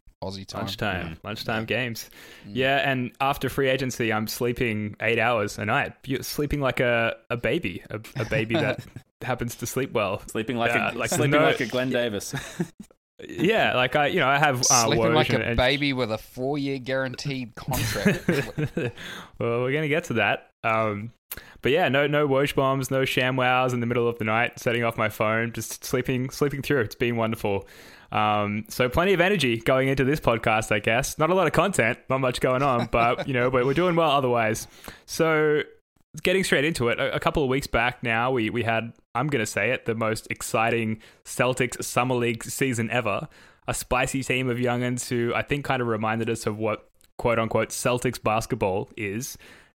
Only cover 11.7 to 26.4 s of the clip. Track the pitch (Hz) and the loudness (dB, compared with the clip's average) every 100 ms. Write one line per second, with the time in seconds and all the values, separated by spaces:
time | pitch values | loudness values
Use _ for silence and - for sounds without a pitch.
11.7 | 127 131 123 120 101 - 135 - - 165 | -2 0 0 0 -4 -6 -8 -8 -8 -8
12.7 | - - _ _ - - - 170 220 120 | -8 -20 _ _ -18 -12 -2 0 2 2
13.7 | 123 123 151 143 180 135 139 151 127 123 | 2 2 2 2 2 4 4 4 2 4
14.7 | 131 113 117 113 151 151 127 110 117 127 | 4 4 4 4 4 4 2 0 2 2
15.7 | 139 143 127 117 110 - - 131 147 139 | 2 0 0 -2 -4 -8 -8 -4 -4 -4
16.7 | 135 127 135 131 - 143 135 120 - - | -4 -4 -2 -4 -6 -6 -6 -8 -10 -6
17.7 | 135 113 - 143 - - 147 113 - 147 | -4 -2 0 0 0 0 -2 -2 -4 -4
18.7 | - 120 - - - - - 117 117 127 | -2 -6 -6 -14 -14 -16 -6 -2 -2 -2
19.7 | 143 156 151 - 113 104 135 - _ 117 | -2 0 -2 0 0 2 0 -6 _ 0
20.7 | 110 110 104 113 - - - - - 123 | 2 0 -2 -8 -16 -16 -16 -16 -4 2
21.7 | 151 160 135 147 147 147 135 143 - 135 | 2 4 2 2 2 2 2 2 2 2
22.7 | 135 127 131 135 - 127 131 127 127 127 | 2 0 0 0 2 0 2 2 4 2
23.7 | 123 117 120 117 117 110 110 120 - 127 | 0 0 2 0 0 0 2 0 0 -2
24.7 | 117 117 117 110 - 107 113 117 113 - | 0 0 0 -2 0 0 0 -2 -6 -10
25.7 | - - 131 - 127 131 - | -10 -4 -2 0 -2 -2 -2